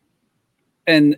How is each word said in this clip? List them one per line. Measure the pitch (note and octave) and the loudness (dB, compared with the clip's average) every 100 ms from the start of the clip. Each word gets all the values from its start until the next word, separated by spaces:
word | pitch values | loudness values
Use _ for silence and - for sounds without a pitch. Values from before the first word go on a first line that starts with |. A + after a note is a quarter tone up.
| _ _ _ _ _ _ _ _ - | _ _ _ _ _ _ _ _ -4
and, | D#3 D3 | 0 0